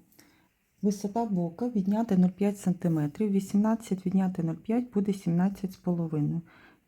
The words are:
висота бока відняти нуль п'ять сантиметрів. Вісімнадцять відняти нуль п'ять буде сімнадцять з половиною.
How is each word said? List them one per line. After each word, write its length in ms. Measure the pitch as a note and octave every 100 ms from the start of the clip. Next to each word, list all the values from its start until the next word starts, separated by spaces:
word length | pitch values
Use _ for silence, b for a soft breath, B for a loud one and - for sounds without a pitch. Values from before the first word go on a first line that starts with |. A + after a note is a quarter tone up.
| - - b b b b _ _
висота 440 | G3+ G3 G3+ A#3 A#3
бока 440 | F3+ E3+ E3+ B3
відняти 480 | A3 F#3 G#3+ A#3 F#3
нуль 120 | F3+
п'ять 300 | F#3 G3+ G3+
сантиметрів. 720 | F3+ F3 F3 D#3+ D3 - G#3+
Вісімнадцять 760 | G3 G3 G3+ G#3+ A3+ - F#3 F3+
відняти 380 | F#3+ F#3 F#3
нуль 120 | E3 E3
п'ять 380 | - A#3 B3
буде 200 | G3+ G3+
сімнадцять 600 | F#3+ F3 E3+ F#3+ G3 F#3
з 20 | -
половиною. 680 | - F3 E3 D#3 D3+ E3 - B B B